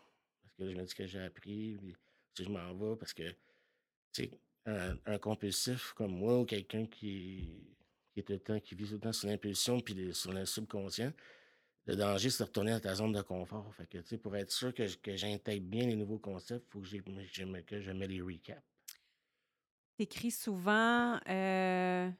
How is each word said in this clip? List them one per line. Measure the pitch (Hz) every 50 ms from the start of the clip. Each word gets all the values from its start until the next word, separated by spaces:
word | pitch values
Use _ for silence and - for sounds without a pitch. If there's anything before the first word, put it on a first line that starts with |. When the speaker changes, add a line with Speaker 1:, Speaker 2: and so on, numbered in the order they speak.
| - _ _ _ _ _ _ _ _
Speaker 1:
parce | - - -
que | 95
là, | 95 92
je |
me | 90 92
dis | 90 -
que | - 98
j'ai | 90 92 98
appris, | 92 87 - - - 98 104 107 107 110 107 101
puis, | 98 92 87 - _ _ _ _ _ _ -
tu | - 92
sais, |
je | 95
m'en | 104 92 85 90 92
vais, | 92 104 107 113
parce | 113 107 - -
que, | - 80 85 95 - _ _ _ _ _ _ _ _ _ _ _ _ _ _ -
tu | - -
sais, | - - - _ _ _ _ -
un, | 113 107 98 90 92 85 - -
un | 107 104 101
compulsif | - 107 107 - - 101 92 - - 127 127 127 - - -
comme | - 110 98 92
moi, | 90 98 113 123 123
ou | 123
quelqu'un | - 113 101 98 - - 110 113
qui, | 110 - - 107 104 98 98 90 92 95 92 85 80 80 80 - - - - _ _ _ _ _ _ -
qui | 104
est | 98
tout | - 101
le | 95
temps, | - - 107 107
qui | - - -
vit | 90 104
tout | 101 107
le | 104
temps | 107 113 110
sur | - - 101
l'impulsion, | 104 98 - 104 98 - - - 123 123
puis | 117 - 98
les, | 95 92 92 85
sur | - - 92 95
le | 95 95
subconscient, | 90 - 113 110 - - 104 98 95 - - 113 143 156 - - - - - - - _ _ _ _ _ _ _
le | - -
danger, | 98 101 101 101 95 101 131
c'est | 127 - 110
de | -
retourner | - 104 101 110 113
dans | 110
ta | - 98 95
zone | 98 107 110 107
de | 101 98
confort. | - 92 92 92 - 101 107 101 101 -
Fait | - 87
que, | - - 90
tu | 85 -
sais, | 117 110
pour | - 107 98
être | 101 98 -
sûr | - - 123 127 120
que | - 113
je, | 98 90 -
que | - 104 98
j'intègre | 90 92 104 104 101 - - 104 101 92
bien | 90 101 113 123
les | 123 113
nouveaux | 107 104 98 110 104
concepts, | - 101 95 90 - - 120 120 - -
faut | - 104
que | 98
j'ai, | 95 104 101 92 98 95 98 98 92 -
je | - 95
me, | 95 95 90 85
que | - 104 104
je | 98 95 95
mets | 92 98 95
les | 95 92
recaps. | 90 92 87 78 - - - - - _ _ _ _ - - - _ _ _ _ _ _ _ _ _ _ _ _ _ _ _ _ _ _ _
Speaker 2:
T'écris | - 214 - - - - 240
souvent, | 220 - - 233 196 180 175 202 208 220 226 233 240 240 240 240 233 - - -
euh, « | 190 190 190 190 190 185 185 185 185 180 185 180 180 180 180 185 180